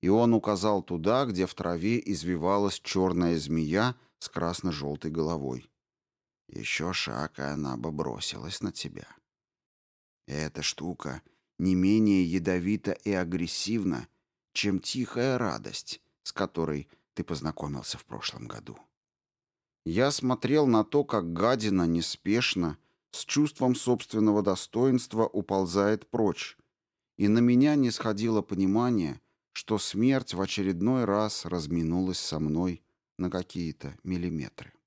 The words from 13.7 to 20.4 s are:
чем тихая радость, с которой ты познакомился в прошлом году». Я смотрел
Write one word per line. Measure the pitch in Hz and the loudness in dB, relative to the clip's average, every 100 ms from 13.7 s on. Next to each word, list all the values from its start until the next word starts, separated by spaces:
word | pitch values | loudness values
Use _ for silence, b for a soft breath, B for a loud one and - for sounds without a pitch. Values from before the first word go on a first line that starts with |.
| 113 92 69 57 _ _ _ _ | -2 -2 -4 -8 _ _ _ _
чем | - 104 95 | -4 -2 -2
тихая | - 135 120 - 127 127 | -2 -6 -6 -2 0 0
радость, | 113 60 50 - - - _ _ | -2 -4 -8 -10 -10 -14 _ _
с | - | -14
которой | - 98 - 80 73 71 b b | -4 -4 -2 -2 -2 -8 b b
ты | - | -10
познакомился | - 80 80 - 76 71 - - | -6 -4 -6 -6 -6 -6 -8 -10
в | |
прошлом | - 57 - - 60 | -10 -10 -8 -10 -12
году». | 55 55 55 - _ _ _ _ _ _ _ _ _ | -12 -14 -18 -20 _ _ _ _ _ _ _ _ _
Я | - 85 135 | -4 2 2
смотрел | 147 127 123 | 2 0 0